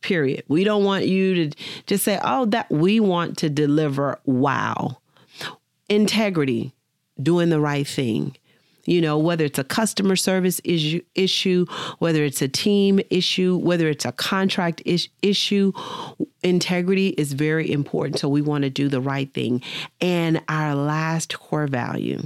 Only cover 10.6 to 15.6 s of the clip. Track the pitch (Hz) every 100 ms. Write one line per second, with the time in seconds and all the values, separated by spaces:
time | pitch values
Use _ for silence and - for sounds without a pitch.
10.6 | - 170 151 170 - - 190 - 196 180
11.6 | 180 - - - 165 156 147 135 139 -
12.6 | - 202 196 196 185 185 180 - 185 180
13.6 | - 175 160 147 - - - 196 190 -
14.6 | 175 160 - 175 - _ 196 196 - 202